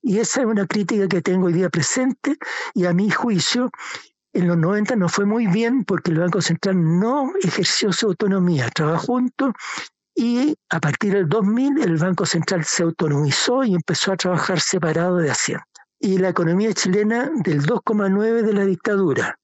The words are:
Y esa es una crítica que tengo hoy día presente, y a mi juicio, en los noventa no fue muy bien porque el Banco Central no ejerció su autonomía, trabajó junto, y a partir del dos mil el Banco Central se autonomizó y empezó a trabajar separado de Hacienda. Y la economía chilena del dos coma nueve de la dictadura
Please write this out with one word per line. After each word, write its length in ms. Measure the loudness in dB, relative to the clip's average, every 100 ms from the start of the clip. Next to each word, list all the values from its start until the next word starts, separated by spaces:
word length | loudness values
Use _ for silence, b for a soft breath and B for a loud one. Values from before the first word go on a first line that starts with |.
Y 160 | 0 0
esa 240 | 0 0
es 40 | 0
una 200 | 0 0
crítica 420 | -2 0 0 2
que 120 | 0
tengo 260 | 0 2 2
hoy 80 |
día 140 | 2 0
presente, 680 | 0 -2 0 -2 -2 -4 -4 B B B
y 100 | -2
a 80 | 2
mi 180 | 2 2
juicio, 640 | 0 0 0 0 -2 -2 B B B B _ _
en 120 | 0 2
los 100 | 2
noventa 380 | 2 0 0
no 140 | 0 0
fue 160 | 0
muy 240 | 0 2 2
bien 340 | 2 2 0
porque 300 | 0 -2 0
el 80 | 0
Banco 200 | 0 0
Central 600 | 0 -2 0 2 2 2
no 320 | 2 0 -2 -2
ejerció 480 | -2 0 -2 0 -2
su 140 | 0 -2
autonomía, 600 | 0 0 2 2 0 -2
trabajó 460 | -2 0 0 0
junto, 380 | 0 -2 -2 -4 -4 B B B _ _
y 400 | -2 0 0 0 -2 _
a 80 | -2
partir 360 | -2 -2 0
del 140 | 0 2
dos 160 | 2
mil 380 | 2 2 0 2
el 140 | 0 0
Banco 280 | 0 0
Central 400 | -2 -2 -2 -2
se 200 | -2 -2
autonomizó 800 | -2 0 0 2 0 0 0 2
y 100 | 2
empezó 380 | 0 0 -2 -2
a 40 | -2
trabajar 440 | 0 0 0 -2
separado 560 | 0 0 0 0 0 2
de 160 | 0
Hacienda. 340 | 0 -2 -6 -10 B B _
Y 200 | 0 2
la 100 | 0
economía 440 | 0 2 2 0
chilena 560 | 0 0 2 2 0 -2 -2
del 200 | 0 0
dos 180 | 0 0
coma 240 | 0 0 2
nueve 360 | 2 2 2
de 80 | 0
la 120 | 0
dictadura 720 | 0 0 -2 0 0 0 -4 -8